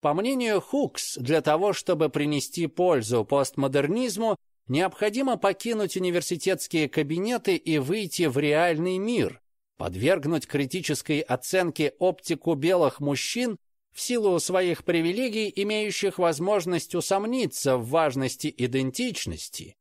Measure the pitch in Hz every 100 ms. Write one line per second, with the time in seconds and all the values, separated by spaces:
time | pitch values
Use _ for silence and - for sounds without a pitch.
0 | 151 151 220 269 240 202 - 277 254 -
1 | - - 123 156 147 151 202 180 - 165
2 | 156 143 147 147 - - 165 - 180 151
3 | 110 120 104 139 135 - 139 139 143 214
4 | 254 190 226 202 _ _ - 131 185 185
5 | 214 214 269 190 196 190 226 226 202 190
6 | 180 175 165 170 - 185 - 165 147 -
7 | 147 165 202 247 233 175 - 156 135 208
8 | 196 - 165 131 147 147 175 156 175 185
9 | 208 240 104 - _ _ _ _ 90 90
10 | 127 185 147 160 - 143 139 185 165 151
11 | - 151 - 139 - 190 175 - 147 -
12 | 180 175 - 156 - 151 156 185 147 -
13 | 143 139 - 233 247 202 _ _ _ -
14 | - 240 208 175 - 185 185 165 - 170
15 | 165 196 254 220 208 - 202 214 214 -
16 | 202 180 170 147 180 208 170 170 - 175
17 | 156 196 214 254 196 - 139 127 117 156
18 | 156 135 131 - 151 - 123 131 131 131
19 | 247 190 - 78 - - - -